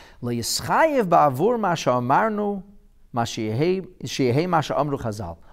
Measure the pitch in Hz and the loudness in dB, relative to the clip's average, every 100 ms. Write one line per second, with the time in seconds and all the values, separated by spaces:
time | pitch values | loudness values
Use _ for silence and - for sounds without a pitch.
0 | - - 120 120 110 - - 202 320 277 | -20 -10 -6 -4 -4 -4 0 2 4 2
1 | 196 165 151 127 196 240 202 139 - 123 | 4 6 4 4 0 0 0 0 0 0
2 | 123 151 220 208 208 202 185 - - _ | 2 2 2 -2 -4 -6 -10 -20 -20 _
3 | - 120 117 - 110 117 165 190 180 - | -10 -4 -4 -4 -4 0 0 0 -4 -12
4 | - - 131 120 180 170 - - 147 139 | -8 0 2 2 2 0 0 -2 -2 -2
5 | 117 107 90 82 - | -6 -8 -8 -12 -18